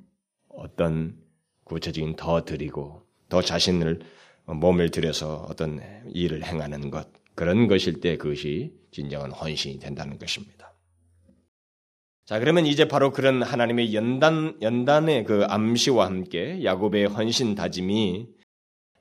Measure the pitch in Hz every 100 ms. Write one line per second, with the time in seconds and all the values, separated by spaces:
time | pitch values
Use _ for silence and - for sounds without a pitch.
0 | _ _ _ _ _ - - - 82 80
1 | 80 - _ _ _ _ - 82 82 76
2 | 78 78 82 82 - 78 73 73 71 78
3 | _ _ - 90 87 87 95 90 80 82
4 | - - - _ - 80 87 90 85 92
5 | 80 76 78 78 - 80 80 76 - 101
6 | - - 87 78 76 82 73 73 71 78
7 | 76 _ _ - 82 104 113 95 90 78
8 | 87 80 76 73 76 76 151 - _ -
9 | 71 71 69 67 80 73 71 67 73 71
10 | 71 71 80 - - _ - _ _ _
11 | _ _ _ _ _ _ _ _ _ _
12 | _ _ - 110 127 170 156 143 151 143
13 | 139 135 135 131 120 131 117 120 117 107
14 | 117 131 156 160 156 - 107 120 123 147
15 | 160 139 107 104 101 104 110 120 139 117
16 | 95 92 90 85 117 185 107 92 104 104
17 | 101 104 110 117 117 101 85 87 92 107
18 | 101 92 120 _ _ _ _ _ _ _